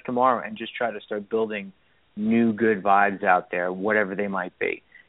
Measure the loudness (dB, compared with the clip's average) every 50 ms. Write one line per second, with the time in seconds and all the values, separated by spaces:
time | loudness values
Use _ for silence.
0 | -4 -4 0 2 4 4 2 2 -2 -8 -10 -10 -12 -12 -6 -4 -4 -4 -4 -8
1 | -10 _ -8 -8 -6 -2 -2 -2 0 -2 -4 -8 -8 -10 -16 _ _ _ _ _
2 | _ _ _ -4 0 2 4 4 4 2 2 2 2 2 2 2 2 2 4 4
3 | 4 2 0 0 2 2 2 2 2 -2 -4 -4 -2 -4 -4 -4 -2 0 2 2
4 | 0 0 -2 -4 -4 -4 -4 -6 -6 -8 -8 _ -4 -4 -4 -6 _ _ _ -20
5 | _